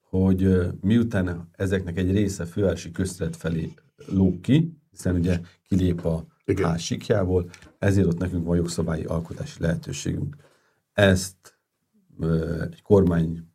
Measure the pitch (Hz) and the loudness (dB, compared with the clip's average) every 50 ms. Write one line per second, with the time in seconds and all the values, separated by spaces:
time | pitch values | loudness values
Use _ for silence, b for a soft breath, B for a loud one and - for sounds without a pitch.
0 | _ _ - 95 92 95 95 92 95 95 95 90 90 92 95 - - 95 110 120 | _ _ 0 2 4 4 4 4 4 4 4 4 2 -2 -4 -4 0 2 2 2
1 | 113 113 113 98 90 90 87 82 85 - _ _ 98 92 101 95 85 92 87 90 | 2 0 0 -2 -2 -2 -4 -8 -10 -16 _ _ -2 -2 -2 -2 -2 -4 -4 -2
2 | 92 90 95 104 104 98 95 - 85 82 - 107 101 92 85 82 - 85 85 - | 0 0 2 2 0 0 -2 -6 -8 -8 -4 0 0 0 0 -2 -8 -12 -4 -4
3 | 98 90 - - - 82 - - - 82 85 80 80 - - _ _ _ _ _ | -4 -4 -4 -6 -8 -8 -8 -6 -6 -4 -4 -4 -6 -8 -10 _ _ _ _ _
4 | - - - 95 95 92 90 90 - - 127 156 170 165 - _ _ _ _ - | -12 -4 0 2 2 2 2 0 0 4 4 4 4 2 -4 _ _ _ _ -6
5 | - 92 87 90 85 92 90 85 B B B B B _ 101 92 92 90 85 85 | -4 -2 -2 0 0 0 0 -2 B B B B B _ 0 2 2 2 0 0
6 | 82 82 82 82 82 - _ _ _ - 98 90 92 85 82 82 - - 127 - | -2 -4 -4 -4 -6 -12 _ _ _ -2 0 0 2 0 0 -2 -4 -6 -8 -8
7 | - - 117 104 95 90 92 92 87 B B B B B B _ - 101 95 101 | -2 -2 0 0 0 2 0 0 0 B B B B B B _ 0 2 4 4
8 | 92 82 82 85 95 90 92 87 82 85 87 87 85 85 - - 85 82 82 80 | 4 2 2 0 -2 -2 -2 -4 -2 0 0 0 0 0 -2 -4 -4 -2 -4 -4
9 | 82 80 82 82 82 - - - - - - - 85 82 82 85 - - 92 - | -4 -4 -4 -4 -4 -6 -10 -10 -10 -12 -8 -4 -2 -2 -2 -2 -4 -8 -10 -6
10 | - 90 87 87 92 95 - b b b b b b b b b b b _ - | -6 -6 -4 -4 -6 -6 -8 b b b b b b b b b b b _ 4
11 | 104 98 92 92 - - - _ _ - _ _ _ _ _ _ _ _ _ _ | 4 6 4 4 0 -6 -12 _ _ -20 _ _ _ _ _ _ _ _ _ _
12 | _ _ _ - 80 80 82 80 80 80 82 82 82 85 - - _ _ 104 98 | _ _ _ -4 -2 0 0 0 0 -2 -4 -4 -6 -8 -10 -14 _ _ 6 6
13 | 92 87 85 85 82 80 82 82 - - | 6 6 4 2 0 0 -4 -8 -12 -18